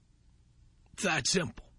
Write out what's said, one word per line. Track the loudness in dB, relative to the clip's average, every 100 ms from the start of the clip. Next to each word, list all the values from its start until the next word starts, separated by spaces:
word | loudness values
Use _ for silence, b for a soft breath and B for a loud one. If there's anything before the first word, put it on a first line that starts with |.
| -20 -20 -20 -20 -20 -20 -20 -20 -20
It's | -4
that | 0 0 2
simple. | 0 0 -6 -18